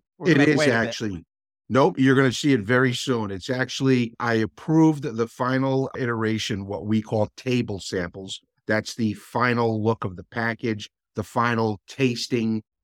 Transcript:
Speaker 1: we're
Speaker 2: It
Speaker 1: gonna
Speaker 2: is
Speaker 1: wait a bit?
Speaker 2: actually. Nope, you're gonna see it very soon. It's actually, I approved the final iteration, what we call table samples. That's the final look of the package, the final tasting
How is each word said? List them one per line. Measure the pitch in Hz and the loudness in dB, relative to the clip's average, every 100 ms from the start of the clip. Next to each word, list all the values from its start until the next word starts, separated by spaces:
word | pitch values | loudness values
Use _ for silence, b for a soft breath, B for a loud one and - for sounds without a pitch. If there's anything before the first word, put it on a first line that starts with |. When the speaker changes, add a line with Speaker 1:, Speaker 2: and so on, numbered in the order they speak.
| _ - | _ -4
Speaker 1:
we're | 185 | 2
Speaker 2:
It | 143 | 4
Speaker 1:
gonna | 147 | 4
Speaker 2:
is | 147 | 4
Speaker 1:
wait | 147 | 4
a | |
bit? | 117 113 | 2 0
Speaker 2:
actually. | - 107 87 - _ _ _ - | -4 -6 -8 -14 _ _ _ 0
Nope, | 123 147 - | 4 4 4
you're | 131 131 | 4 6
gonna | 131 | 4
see | 113 151 | 2 2
it | 123 | 2
very | 98 127 131 | 2 2 2
soon. | 123 139 117 101 | 0 -2 -4 -4
It's | 95 - | -8 -6
actually, | 127 127 - 135 127 117 - | -4 -4 -2 2 2 0 -2
I | 120 | 0
approved | 117 110 - - 160 160 147 | 0 0 -4 0 4 4 2
the | 139 113 117 | -4 -4 -4
final | - 127 131 135 135 135 - | -2 0 0 0 0 -2 -4
iteration, | 123 113 110 110 - 104 98 | -4 -2 0 -2 -4 -6 -6
what | 95 98 | -6 0
we | 110 | 0
call | - 110 104 - | 0 -2 -2 -4
table | 127 123 120 98 | -2 -2 -2 -6
samples. | - 95 87 98 95 - _ _ - | -6 -4 -6 -8 -14 -14 _ _ -4
That's | 107 - - | -4 -4 -4
the | 107 | -4
final | 98 - 120 123 120 117 110 | -4 -6 -2 0 2 0 0
look | 107 110 | 0 -2
of | 104 90 | -4 -10
the | |
package, | - 120 113 110 117 104 - _ _ | -10 -6 -4 -4 -4 -4 -8 _ _
the | - | -10
final | 101 123 120 113 113 98 - | -6 -2 0 2 0 -2 -8
tasting | - 131 117 - 123 113 110 - _ | -2 0 0 -4 -2 0 -2 -6 _